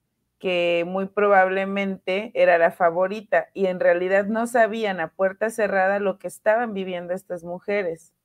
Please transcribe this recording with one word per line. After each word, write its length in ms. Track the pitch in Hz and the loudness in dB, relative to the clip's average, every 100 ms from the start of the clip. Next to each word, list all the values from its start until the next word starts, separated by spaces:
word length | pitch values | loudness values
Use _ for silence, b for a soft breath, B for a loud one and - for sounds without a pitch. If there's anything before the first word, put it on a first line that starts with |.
| _ _ _ _ | _ _ _ _
que 460 | 190 180 175 170 170 | -4 0 0 0 -2
muy 200 | 185 196 | -4 -4
probablemente 1200 | - 202 196 190 190 196 196 196 190 - 185 220 | 0 4 4 4 2 -2 -4 -4 -6 -4 -6 -4
era 240 | - 180 170 | 2 4 6
la 140 | 165 | 4
favorita 800 | - 170 165 185 208 202 175 - | 2 0 2 -2 -4 -2 -2 -2
y 140 | - 190 | -4 -2
en 120 | 180 | 0
realidad 460 | 180 175 180 196 202 | 2 2 2 0 0
no 220 | 220 233 | -2 0
sabían 520 | 247 220 226 214 185 | 2 2 0 -4 -4
a 80 | 160 | -6
puerta 360 | - 190 190 220 | -2 -2 0 -4
cerrada 500 | 226 208 196 190 202 | -2 0 2 2 2
lo 180 | 202 190 | -2 -4
que 80 | 180 | -8
estaban 460 | - 214 220 240 | -6 0 0 0
viviendo 400 | 196 190 180 175 | -6 -6 -8 -6
estas 300 | 185 - 180 | -8 -8 -12
mujeres. 720 | 170 175 - 202 185 165 _ _ | -10 -10 -6 -4 -4 -8 _ _